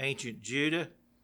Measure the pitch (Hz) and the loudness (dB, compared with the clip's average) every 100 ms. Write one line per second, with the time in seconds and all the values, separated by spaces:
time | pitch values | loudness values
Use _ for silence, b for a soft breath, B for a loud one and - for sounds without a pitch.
0 | 135 131 127 107 110 135 151 165 156 - | -2 -2 -4 -6 -2 2 4 2 -2 -10
1 | _ _ | _ _